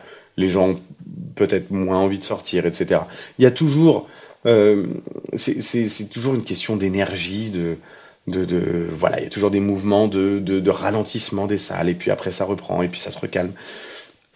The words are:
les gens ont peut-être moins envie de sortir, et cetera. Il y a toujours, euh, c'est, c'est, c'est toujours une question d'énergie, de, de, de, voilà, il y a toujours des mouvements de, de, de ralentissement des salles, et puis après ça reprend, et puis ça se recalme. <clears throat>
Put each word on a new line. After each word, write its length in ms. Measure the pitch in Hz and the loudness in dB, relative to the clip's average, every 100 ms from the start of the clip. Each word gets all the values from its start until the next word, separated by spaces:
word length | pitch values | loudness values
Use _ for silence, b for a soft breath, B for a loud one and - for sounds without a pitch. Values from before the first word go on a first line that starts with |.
| b b b - | b b b -2
les 120 | 92 | 0
gens 160 | 92 92 | 4 2
ont 100 | 90 - - - - - - | 0 -8 -20 -16 -14 -12 -2
peut-être 360 | 98 95 - | 0 0 -2
moins 260 | 98 92 92 | -4 0 2
envie 220 | 98 95 | 2 0
de 40 | |
sortir, 440 | - 98 - 90 85 | -6 -6 -2 0 0
et 40 | |
cetera. 360 | 87 87 87 82 B B - | -2 0 0 0 B B 4
Il 40 | |
y 40 | 127 | 4
a 40 | |
toujours, 560 | 123 160 143 165 107 - B B B 117 | 6 2 6 6 6 0 B B B 4
euh, 400 | 110 104 101 90 - - - - | 6 6 4 0 -6 -10 -12 -8
c'est, 300 | 110 127 127 | -4 -2 -2
c'est, 240 | - 120 110 | -2 -2 -2
c'est 160 | - 104 | -4 -8
toujours 240 | 120 131 127 | -4 -2 -2
une 80 | |
question 320 | - 90 - 107 | -2 -6 -2 0
d'énergie, 720 | 95 95 90 92 85 101 113 | 0 0 0 -2 -4 -4 -4
de, 280 | 92 85 82 b b b b - | -2 -2 -4 b b b b -6
de, 180 | 90 87 | -2 0
de, 400 | 87 - 85 85 | 0 0 -2 -2
voilà, 280 | 80 90 - | 0 0 0
il 40 | |
y 40 | - | -4
a 40 | |
toujours 180 | 101 101 | 0 2
des 120 | 98 | 2
mouvements 460 | 101 98 101 101 107 | 2 0 2 4 4
de, 300 | 95 98 101 | 2 0 0
de, 220 | 95 95 | 0 2
de 100 | 95 | 2
ralentissement 760 | - 101 110 98 113 - 98 101 | 0 0 -2 -2 -4 -4 -4 -2
des 100 | 101 | -2
salles, 320 | - 92 85 | -2 -2 -2
et 60 | 175 | 0
puis 160 | - | -2
après 200 | 98 95 | -2 -4
ça 140 | 90 95 | -4 -2
reprend, 380 | 98 - 90 | -4 -2 -2
et 40 | 90 | -2
puis 120 | - | -4
ça 100 | - | -8
se 80 | - | -8
recalme. 360 | - 92 92 - | -4 -4 -4 -6
<clears throat> 60 | B B B B B B _ | B B B B B B _